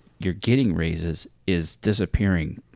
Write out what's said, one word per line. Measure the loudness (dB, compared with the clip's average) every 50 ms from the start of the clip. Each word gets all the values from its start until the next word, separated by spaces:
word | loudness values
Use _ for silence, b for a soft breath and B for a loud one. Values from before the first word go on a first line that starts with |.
| _ _ _ _
you're | -4 -4 -4
getting | -2 0 2 2 4 4 2 2
raises, | 0 0 -2 -2 -2 -2 -4 -4 -6 -8 -14 -18 _ _ 0
is | 0 0 0 -2 -6 -4
disappearing | -2 0 0 0 0 0 0 0 2 2 2 2 0 -4 -6 -10 -16 _ -20